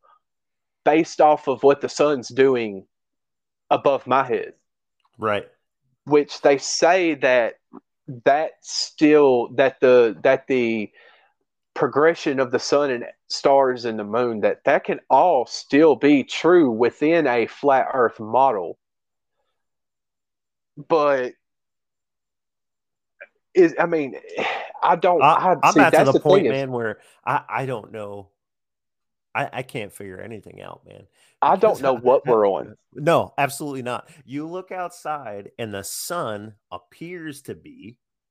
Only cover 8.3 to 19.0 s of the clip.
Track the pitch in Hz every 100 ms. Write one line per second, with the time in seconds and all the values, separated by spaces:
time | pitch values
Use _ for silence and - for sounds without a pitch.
8.3 | 143 156 - - - - - 151 151 143
9.3 | 123 117 123 135 - 131 123 117 92 139
10.3 | 131 - 131 117 113 101 _ _ _ _
11.3 | _ _ _ _ - 139 131 160 170 165
12.3 | 135 127 123 - 143 147 120 - - -
13.3 | - 143 139 131 123 117 110 104 113 123
14.3 | 110 101 - - 165 - 156 - 135 175
15.3 | 143 113 - - 139 160 120 143 143 123
16.3 | - 160 180 143 110 117 - 151 170 143
17.3 | 120 110 - 143 131 - 131 113 - 110
18.3 | 120 135 107 85 - _ _